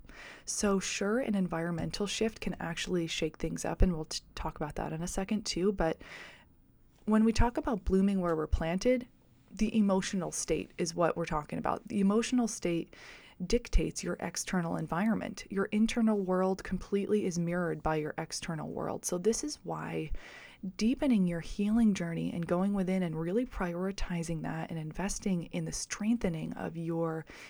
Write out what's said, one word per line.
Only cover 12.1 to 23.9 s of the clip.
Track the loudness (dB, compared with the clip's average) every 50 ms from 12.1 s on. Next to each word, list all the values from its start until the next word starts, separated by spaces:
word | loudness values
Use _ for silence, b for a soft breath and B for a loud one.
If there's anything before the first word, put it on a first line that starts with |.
| 4 2 2 2 2 2 2 0
state | -2 -2 -2 -2 -2 -2 -4 -6 B B B B B B B B B B -2
dictates | 2 2 0 2 4 4 4 4 4 -2 -4
your | -4 -4 -4 -4
external | -4 -6 -6 -6 -6 -2 0 0 0 0 -2
environment. | -4 -4 -2 -2 0 2 2 0 0 -2 -6 -8 -10 -10 -6
Your | -2 -2 -2
internal | 0 2 2 2 4 4 4 4 4 4 2
world | 2 2 2 2 4 2 0 0 -2
completely | -4 -4 -4 -4 -2 0 0 2 2 2 2 2
is | 2 0 0
mirrored | 0 0 0 0 0 0 -2 0
by | 0 0 0
your | 0 0 -2 -4 -6
external | -6 -6 -6 -8 -6 -6 -6 -4 -4 -6
world. | -6 -4 -4 -4 -4 -4 -4
So | -2 -2 2
this | 2 2 2 2 -2
is | -6 -8 -8
why | -8 -6 -6 -6 -6 -4 -4 -4 -4 -4 -4 B B B B B B B B B B -10 -4 0
deepening | 2 2 2 2 4 4 6 6 4
your | 4 2 -2
healing | -4 -6 -2 0 2 4 4 6 6 6
journey | 6 4 0 -2 -2 -2 -2 -2
and | -2 -2 0
going | 2 2 2 2 2
within | 2 0 0 2 2 2
and | 0 0 -2
really | -2 -2 0 0 0 0
prioritizing | -2 -4 -4 -4 -2 -2 -2 -4 -4